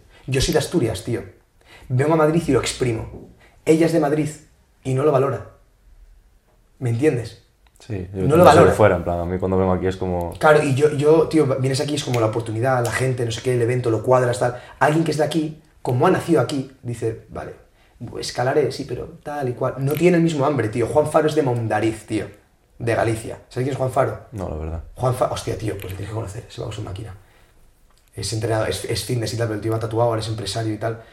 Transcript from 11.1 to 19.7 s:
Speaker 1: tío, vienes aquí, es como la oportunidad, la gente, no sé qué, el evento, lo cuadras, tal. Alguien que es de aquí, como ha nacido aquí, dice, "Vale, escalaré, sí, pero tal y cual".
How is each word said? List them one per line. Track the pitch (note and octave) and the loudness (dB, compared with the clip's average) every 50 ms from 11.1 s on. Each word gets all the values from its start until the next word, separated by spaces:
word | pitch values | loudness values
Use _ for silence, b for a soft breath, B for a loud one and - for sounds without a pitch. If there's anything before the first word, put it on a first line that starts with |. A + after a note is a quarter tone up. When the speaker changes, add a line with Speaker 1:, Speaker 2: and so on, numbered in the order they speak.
| D#3+ E3 D3+ - | 6 6 4 4
Speaker 1:
tío, | - D#3 D3 | 2 2 2
vienes | B2+ - - B2+ C3+ C3 B2 | 2 0 0 0 -2 -2 -2
aquí, | D3 C#3+ D3 | -2 -2 -4
es | D3 - | -4 -4
como | C#3+ B2 A#2+ | -2 0 0
la | A2 | 0
oportunidad, | G#2+ A2 A#2 A2 A2+ G#2+ A2 A#2 C3+ C3 B2 A#2+ | 0 0 -2 -6 -6 -4 -2 0 0 0 0 0
la | A#2 A2+ | -2 -2
gente, | - B2+ C3 B2+ A#2+ A#2+ | -2 -2 -2 -2 -2 -2
no | A#2 | -4
sé | A2+ - | -4 -4
qué, | - C3 B2 | -2 -2 0
el | A#2+ A#2 | 0 2
evento, | A2+ B2+ B2+ B2 A#2+ | 0 0 0 0 0
lo | A2+ G#2+ A2 | -2 0 2
cuadras, | B2 B2+ B2+ B2+ A#2+ A#2 - | 4 4 4 4 2 0 0
tal. | C3 B2 A#2+ B B B B B | -2 -2 -2 B B B B B
Alguien | C3+ D3 D3+ E3 D#3+ | 2 2 4 2 2
que | D#3+ C#3 | 0 0
es | |
de | D3 D3+ | 0 0
aquí, | D3 - E3 D3+ D#3 - - _ _ _ _ | 0 0 -2 -4 -4 -8 -12 _ _ _ _
como | _ C#3 B2 B2 D#3 | _ -2 0 2 4
ha | F#3 | 2
nacido | F#3 - - - E3+ C#3 - | 2 2 2 2 2 2 2
aquí, | - D3+ C3+ B2+ - - _ - | 0 -2 -6 -6 -8 -12 _ -10
dice, | A#2+ A#2+ - A#2+ A2+ A2 - - - | -10 -8 -6 -6 -6 -6 -6 -12 -14
"Vale, | - E2 D2+ D2 - - - _ b b b b b b A#2+ A2 - - | -12 -12 -12 -12 -14 -18 -20 _ b b b b b b -16 -14 -12 -10
escalaré, | - - - - B2 B2+ C#3 D#3 C#3 A2+ | -10 -8 -4 -2 -2 0 2 2 0 0
sí, | - - C3 | -2 -6 -8
pero | - B2 - - - - - _ | -8 -8 -10 -10 -12 -16 -16 _
tal | - D3 D3 C#3 B2 | -10 -8 -6 -6 -6
y | B2 | -4
cual". | - C3+ B2+ | -4 -4 -4